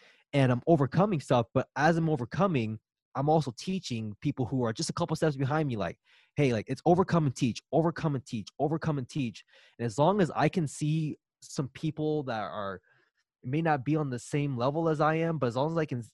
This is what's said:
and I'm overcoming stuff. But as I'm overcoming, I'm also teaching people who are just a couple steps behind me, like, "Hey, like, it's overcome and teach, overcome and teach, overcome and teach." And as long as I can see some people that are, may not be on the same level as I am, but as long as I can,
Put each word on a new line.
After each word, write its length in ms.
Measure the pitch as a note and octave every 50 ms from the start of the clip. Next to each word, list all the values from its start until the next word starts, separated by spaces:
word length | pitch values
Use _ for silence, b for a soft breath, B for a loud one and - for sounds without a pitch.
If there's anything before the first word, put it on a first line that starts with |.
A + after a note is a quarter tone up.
| b b b b b b -
and 200 | C#3+ C3+ B2+ C#3+
I'm 100 | C3 -
overcoming 540 | D3+ E3+ C3+ C#3+ - - D#3+ F#3+ A3 G3 C#3+
stuff. 260 | - - C#3 B2 A#2 - -
But 140 | B2+ - - -
as 220 | C3 D3 E3 E3
I'm 120 | E3 E3 D#3+
overcoming, 720 | D#3 B2 B2 - - - F#3+ G3+ E3 B2+ A2+ G#2+ A2 - _ _ _ _ _ _ -
I'm 120 | C3+ C3+ D3+
also 240 | D#3 E3 D3+ B2+ A2+ -
teaching 560 | - F#3+ F#3+ F#3+ - - B2 A2+ A2 G#2+ G2+ -
people 260 | - D3 - - B2+
who 160 | G#2 C3+ B2+ A#2+
are 80 | A2+ A2+
just 180 | - - -
a 20 | -
couple 240 | - F3 - D#3+
steps 180 | - F3 D#3+ C3+
behind 340 | C3 C#3+ B2+ D3+ D#3+ D#3 C#3
me, 80 | A#2+
like, 220 | G2 F#2+ E2+ - - _ b b b b b b
"Hey, 160 | - D3 C3 A#2+
like, 140 | G#2+ - -
it's 140 | C3+ - -
overcome 400 | E3 F3 E3+ F#3+ - F3 E3+ D#3
and 80 | C3+ -
teach, 260 | - C#3 A#2 - - - _ -
overcome 420 | D#3+ D#3+ E3+ - - - D#3+ C#3
and 100 | B2 -
teach, 240 | - - A2 F#2 - - -
overcome 380 | C#3 D3+ D#3+ D3+ - D#3+ D3 C#3
and 100 | B2 -
teach." 340 | - D3 C3 A2+ F#2+ - - b b b b b b b
And 80 | A#2
as 120 | A#2+ G#2 -
long 220 | D3 F3 G3+ G#3+
as 100 | F3 - -
I 120 | - C#3+ D#3+
can 200 | - F#3+ D#3 C3+
see 480 | - - D#3 D3+ D#3 D#3+ D#3 D3 - - _ _ _ _
some 280 | - - - - C#3 A#2+
people 540 | - - - D#3 D3 - D3+ D3+ D3+ D3+ C#3
that 180 | B2+ A#2 A2 G2+
are, 380 | E2+ E2 G#2+ G2+ G2 F#2+ F2 _ _ _ _ _ _ _ _ _ _ _ _ -
may 200 | B2 C3+ D#3+ E3
not 220 | E3 D3+ C#3 A2+
be 120 | C#3 D#3
on 140 | D#3 D3+ C3+
the 80 | B2 A#2+
same 380 | - - - D3 D3 C#3+ C3+
level 320 | A#2 A#2+ C#3 C#3+ E3 E3 D#3+
as 120 | D#3 D3
I 140 | D#3 D3+ D#3+
am, 220 | D#3+ E3 E3 E3 C#3+
but 80 | C3
as 100 | A#2+ A2+
long 160 | B2+ C#3+ D#3+ E3
as 60 | E3
I 80 | D#3+
can, 180 | - C3+ A#2+ A2 -